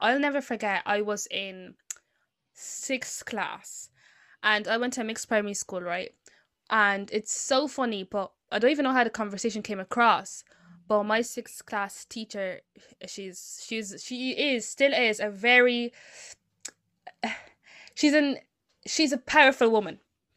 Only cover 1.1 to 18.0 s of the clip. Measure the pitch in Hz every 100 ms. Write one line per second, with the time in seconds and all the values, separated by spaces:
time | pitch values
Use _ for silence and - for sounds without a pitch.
1.1 | 208 - 190 196 185 185 - - - _
2.1 | _ _ _ _ - - - - 254 -
3.1 | - - 214 170 - - - - _ _
4.1 | _ _ - 208 208 208 226 247 254 220
5.1 | 226 - 220 208 202 - 185 175 180 -
6.1 | _ - _ _ _ - 220 202 196 196
7.1 | 214 - - - 269 294 - 240 208 185
8.1 | 208 190 _ - 214 240 302 262 262 226
9.1 | 226 208 196 233 208 208 196 190 240 233
10.1 | 175 196 - - _ - - - 214 208
11.1 | 220 240 - - - - 214 196 - -
12.1 | 226 220 202 190 175 - - - - 185
13.1 | - 190 180 - - - 226 202 - -
14.1 | 247 254 - 285 247 - - 277 262 233
15.1 | 214 214 196 233 247 247 240 240 - -
16.1 | - - - _ _ - - _ _ -
17.1 | - 226 - - _ _ - - -